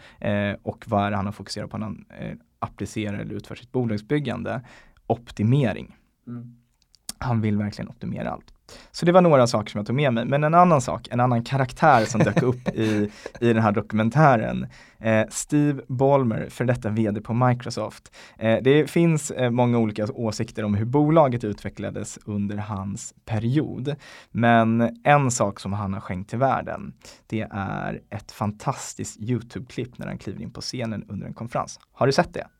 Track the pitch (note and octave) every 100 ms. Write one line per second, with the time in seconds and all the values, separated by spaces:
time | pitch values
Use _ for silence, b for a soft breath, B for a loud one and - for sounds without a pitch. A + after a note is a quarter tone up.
0 | B B G#2 G2+ G2+ - G#2+ - - G2+
1 | G2+ G2+ G2+ G2+ G2+ G2+ G#2+ G#2 G#2+ -
2 | - - - - _ _ A2+ - G2+ A2+
3 | G#2 G2+ G#2+ G#2 - - - B2+ A#2+ G#2
4 | - D3+ B2 G2 G2 A#2 B B B B
5 | - A2+ - - G#2+ C#3+ A#2 A1+ B1 _
6 | _ _ A#2+ A#2+ A#2+ - _ _ _ _
7 | - - C3 A2+ G#2+ G#2 G#2 G#2+ - -
8 | A2+ - A2+ - - _ - B B -
9 | E3+ F#3 F3 C#3 A#2+ A2 G#2 G#2 G#2 C3+
10 | C#3 A#2 A#2 C#3+ D3+ E3+ F3+ D3 - D#2+
11 | - A#2+ B2 A#2 A#2 C3+ B2+ - D#3+ A#2+
12 | G#2+ G#2+ - - B2 B2 - A2+ A2 G#2
13 | G#2 B B - A#2+ A2+ A2 G#2 - G#2+
14 | A2+ D3 D3+ A#2 A#2+ B2 C3 B B B
15 | A2 A2 G#2+ - - D3 D3 C3+ - B2+
16 | C3+ C#3 A#2+ G#2 - - B2 B2 G#2+ G#2+
17 | G#2+ G#2 G#2+ A#2 B2+ B2 A#2 G#2+ A2 -
18 | - B B - A2 A2+ B2+ D3+ - E3+
19 | E3+ D3+ - - B2 A#2+ A#2+ A#2+ A2 G#2
20 | G#2+ - A2+ G2+ A2+ - G#2+ G#2 A#2 D3
21 | D3 E3 C#3 A#2+ G#2+ G2+ F#2+ - G2+ G2+
22 | G#2 - - G#2 G2+ G#2 G#2 G2 G2+ G2+
23 | - - - A2 A#2 D3+ G#2 - C#3 C#3+
24 | B B B - A#2 A#2 A2+ A#2 A2+ -
25 | C#3+ D3 C3 - G2+ - F#2+ G#2 G2 F#2+
26 | - F#2 G2 A2+ C3 - - - - -
27 | B B _ A2 G2+ G2+ G2 G2+ F#2+ G#2+
28 | - G#2 - - G#2 G#2 D3 - - -
29 | G#2+ - A2 A#2+ - - - - A#2 -
30 | - - - - A#2 - - B2+ A2+ G#2
31 | - G2+ - - A#2 C#3+ - - _ -
32 | B2 F3 - - -